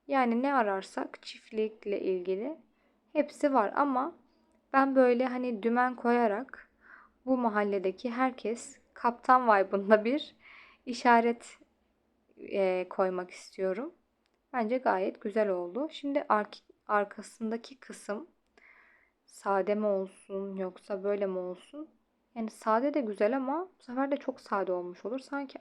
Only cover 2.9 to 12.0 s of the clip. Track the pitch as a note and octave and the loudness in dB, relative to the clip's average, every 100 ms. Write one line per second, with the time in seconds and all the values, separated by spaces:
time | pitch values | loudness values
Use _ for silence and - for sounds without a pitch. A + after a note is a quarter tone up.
2.9 | _ _ D4+ D4 - D4 C4 G3+ - C#4+ | _ _ -2 -2 2 4 4 2 2 2
3.9 | B3+ D4+ - _ _ _ _ _ C4+ C4+ | 0 -2 -8 _ _ _ _ _ 2 4
4.9 | C4 B3 A#3+ B3+ B3+ B3+ A3 A3+ A#3+ B3+ | 6 6 4 0 -2 -4 -2 0 2 0
5.9 | B3 A#3+ A#3+ A3+ G3+ C4+ - - _ - | 0 2 4 2 0 -6 -16 -20 _ -20
6.9 | - - _ B3+ B3+ A#3 G#3 G#3 G3+ F#3+ | -20 -20 _ -2 0 2 0 0 0 -2
7.9 | F#3+ B3 A#3 C4 B3+ G#3 A#3+ - - _ | -4 -6 -2 -2 -2 -6 -6 -10 -20 _
8.9 | - A#3+ A#3+ - B3+ A#3+ G3+ F#3+ G3 G3 | -4 -4 0 4 4 6 4 4 0 4
9.9 | G#3+ A3 D4+ - _ - - - _ C4 | 4 4 -2 -4 _ -20 -20 -20 _ -12
10.9 | A#3 B3 A#3 A#3 A#3 - - _ _ _ | 0 6 6 4 -2 -8 -20 _ _ _
11.9 | _ | _